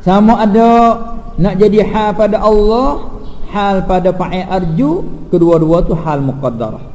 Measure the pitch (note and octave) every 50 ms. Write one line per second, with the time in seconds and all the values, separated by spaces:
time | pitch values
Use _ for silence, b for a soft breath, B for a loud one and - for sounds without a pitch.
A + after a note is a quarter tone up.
0 | - F3+ F#3 G3+ G#3 G#3+ A3+ A#3 A3 A3 G3 A3+ A3+ A#3 A#3 A#3 A#3 A#3 A3 A3+
1 | - - - - - - - - E3 G#3 F#3+ F#3 G#3+ G#3+ G3 G#3+ G3 G3+ G#3 A3+
2 | G#3+ G#3 F#3+ G3+ A3 G#3 G#3 G#3 G#3+ G#3+ G#3+ G#3+ G3+ G#3 A3 A#3+ C4 C#4+ D4 -
3 | - - - - - - - - - - - G#3 G3+ G3+ G3 F#3+ F#3 F#3 F#3 F3+
4 | F3 F#3 F3 F3+ F3+ F3 F3 F#3 - - F#3 F#3+ F#3 E3 D#3+ E3+ C4 D4 E4 G4
5 | - - - - - - - F3 E3+ E3+ E3+ D#3+ E3 D#3 E3 F3 F3 E3 D#3 D#3+
6 | - D#3+ D3+ C#3+ C#3 C3+ C3 C3+ C3+ B2+ A#2 A2+ A#2 A2 G#2+ - - -